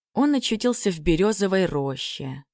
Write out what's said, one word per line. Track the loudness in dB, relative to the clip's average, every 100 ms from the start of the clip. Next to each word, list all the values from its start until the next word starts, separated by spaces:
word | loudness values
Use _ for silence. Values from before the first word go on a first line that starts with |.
| _ 0
Он | 2
очутился | 2 0 0 0 0 -2
в | -2
березовой | 0 2 2 2 2 2 2
роще. | 0 -4 -6 -8 -8 -10 -10 -14